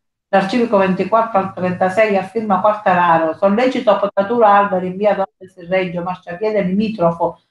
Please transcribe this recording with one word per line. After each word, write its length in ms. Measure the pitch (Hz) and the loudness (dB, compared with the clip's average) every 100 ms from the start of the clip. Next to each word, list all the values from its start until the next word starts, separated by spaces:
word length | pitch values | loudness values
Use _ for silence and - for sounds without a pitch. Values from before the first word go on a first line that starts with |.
| _ _ _ | _ _ _
dal 200 | 196 196 | 0 0
civico 300 | 247 233 202 | 0 0 2
ventiquattro 600 | 190 185 180 165 170 190 | 2 0 0 0 0 -2
al 160 | 185 | -2
trentasei 640 | 180 180 180 185 220 214 196 | -4 -6 -2 0 2 0 0
a 60 | |
firma 360 | 185 226 214 190 | -2 -4 -2 0
Quartararo, 760 | 208 214 190 175 175 165 160 156 | 0 0 0 2 2 2 0 0
sollecito 640 | 196 208 269 247 208 202 | 0 2 0 0 0 0
potatura 560 | 202 196 196 240 208 202 | 0 -2 -2 2 4 4
alberi 300 | 202 185 185 | 2 -2 -4
in 100 | 185 | -2
via 160 | 208 | 0
Dante 340 | 196 190 _ 190 | 0 -4 _ -20
Serreggio, 540 | 185 170 185 185 170 | -20 -4 -2 -2 -6
marciapiede 640 | 180 170 180 175 214 208 | -8 -8 -12 -6 -2 -2
limitrofo 760 | 180 196 220 - 170 170 160 - _ | 0 0 -2 0 -2 0 -4 -6 _